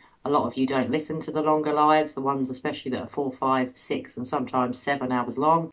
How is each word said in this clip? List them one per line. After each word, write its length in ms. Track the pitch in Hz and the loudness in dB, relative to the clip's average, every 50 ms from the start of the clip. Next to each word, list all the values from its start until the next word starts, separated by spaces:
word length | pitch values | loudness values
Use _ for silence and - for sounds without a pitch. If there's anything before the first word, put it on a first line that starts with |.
| _ _ _ _ - | _ _ _ _ -2
A 60 | 143 | 2
lot 160 | 143 139 - | 2 2 2
of 100 | - - | 0 0
you 100 | 131 135 | -2 0
don't 240 | 131 135 131 123 - | 0 2 0 0 0
listen 300 | 147 156 - - 160 156 | 0 -2 -2 -4 -6 -6
to 100 | - - | -6 -4
the 120 | 156 156 | -2 0
longer 320 | 151 156 156 156 151 151 147 | 2 2 2 2 2 0 2
lives, 400 | 151 151 151 156 156 147 - - | 4 6 6 6 6 4 2 -2
the 80 | 135 | -4
ones 260 | 131 135 139 135 131 131 | -2 -2 0 0 -2 -4
especially 420 | 127 - - 147 135 - - 131 | -4 -6 -6 -6 -6 -4 -6 -6
that 100 | 123 - | -4 -4
are 40 | 110 | -6
four, 240 | - - 147 139 131 | -6 -4 -4 -4 -4
five, 460 | - - 139 135 131 131 127 127 - | -4 -2 0 2 2 2 0 -2 -4
six, 400 | - - - 147 131 - - - | -12 -6 -4 -4 -4 -4 -8 -10
and 100 | 123 123 | -10 -6
sometimes 520 | - 156 139 127 123 - 127 123 123 123 - | -4 -2 -4 -2 0 0 0 0 0 -2 -6
seven 340 | - 143 143 135 131 127 | -2 -2 -2 0 0 0
hours 240 | 127 123 120 123 110 | 0 0 -2 -2 -2
long. 340 | 127 147 156 165 165 165 - | 0 2 4 4 2 2 -4